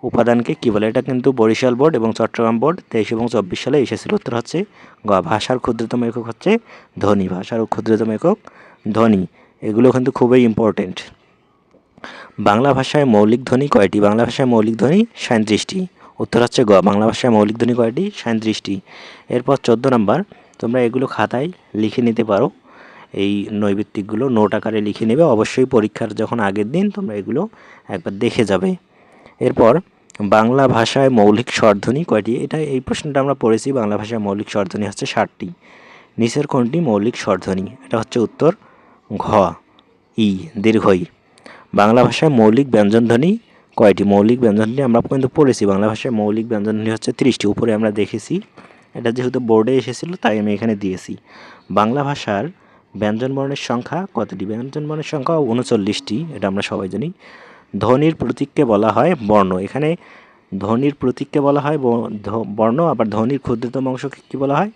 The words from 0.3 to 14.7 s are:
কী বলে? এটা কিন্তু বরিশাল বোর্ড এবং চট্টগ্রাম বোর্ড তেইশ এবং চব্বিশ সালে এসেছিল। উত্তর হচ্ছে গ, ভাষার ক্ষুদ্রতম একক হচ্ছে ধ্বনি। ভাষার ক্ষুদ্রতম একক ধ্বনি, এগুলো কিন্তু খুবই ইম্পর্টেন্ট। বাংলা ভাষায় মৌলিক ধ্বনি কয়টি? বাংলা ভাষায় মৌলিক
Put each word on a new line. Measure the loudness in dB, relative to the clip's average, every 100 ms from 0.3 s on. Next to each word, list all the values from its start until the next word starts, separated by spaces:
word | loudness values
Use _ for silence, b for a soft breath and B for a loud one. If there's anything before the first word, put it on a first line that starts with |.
| 0 0
কী | -2 0
বলে? | 0 0
এটা | -2
কিন্তু | -4 -2 0
বরিশাল | 2 2 2 0 2
বোর্ড | 0 0
এবং | -2
চট্টগ্রাম | -2 -4 0 0 0
বোর্ড | -2 -4 _
তেইশ | -4 -2
এবং | -4 -2
চব্বিশ | -2 -4 -6
সালে | -2 0
এসেছিল। | 0 -4 -4
উত্তর | -6 -4 -6
হচ্ছে | -6 -6 -8 B B B 0
গ, | 0
ভাষার | 2 -4 -2 -4
ক্ষুদ্রতম | -2 -4 -4 -4
একক | -4 -6
হচ্ছে | -10 -6 0 0 B B B -4
ধ্বনি। | 0 2 0
ভাষার | -6 -6 -4 -4
ক্ষুদ্রতম | -4 0 0 0
একক | -2 0 -2 -6 B B B -4
ধ্বনি, | 2 4 4 0 b b b
এগুলো | -4 2 4
কিন্তু | 4 0
খুবই | 0 4 6
ইম্পর্টেন্ট। | 4 2 0 0 -4 -8 -16 _ _ _ _ _ _ _ _ _ B B B -2
বাংলা | 2 4 4
ভাষায় | 2 2 2 4
মৌলিক | 6 6 2
ধ্বনি | 2 0 2
কয়টি? | 2 4 4
বাংলা | 2 2
ভাষায় | 0 0 2
মৌলিক | 2 2